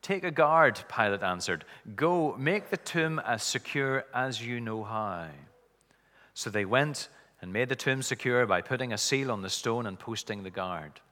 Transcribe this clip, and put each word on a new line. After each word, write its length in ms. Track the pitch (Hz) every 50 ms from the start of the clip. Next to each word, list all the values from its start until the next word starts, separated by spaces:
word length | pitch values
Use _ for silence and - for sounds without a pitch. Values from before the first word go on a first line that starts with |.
"Take 240 | - - 196 190 175
a 60 | 180
guard," 520 | 156 151 160 147 156 165 160 135 110 - - -
Pilate 340 | - - 113 104 101 98 95
answered. 440 | 92 90 87 - - 92 80 - - - - - - 107
"Go, 400 | 101 143 165 175 175 160 147 - 123
make 320 | 131 151 185 208 196 -
the 80 | - 185
tomb 400 | - - - 170 160 160 160 156
as 240 | - 110 120 110 -
secure 640 | - - 127 - - - 147 139 135 135 135 - - -
as 260 | 120 127 131 123 110
you 180 | 113 117 123 120
know 260 | 120 113 110 110 107
how." 440 | 101 110 110 107 104 92 87 85 80 76 71 69 71 _ _ _ _ _ _ _ _ _ _ _ _ _ - - - _
So 160 | - - 123
they 160 | 101 104 101
went 460 | 95 110 127 143 151 143 - - - - - - _ _ _ -
and 100 | 90 92
made 160 | 107 123 127
the 80 | 135
tomb 240 | 123 - 143 135 135
secure 460 | 131 - 135 110 - 127 123 123 123
by 160 | 107 95 87 87
putting 280 | - 135 120 131 123
a 60 | 113
seal 340 | 104 - - - 135 139 131
on 120 | 120 101 95
the 80 | 95
stone 340 | - - - 120 113 120 120
and 140 | 107 95 90
posting 460 | - - 117 104 - - 110 101 98
the 60 | 95
guard. 520 | 87 101 92 92 90 82 78 76 73 - _ _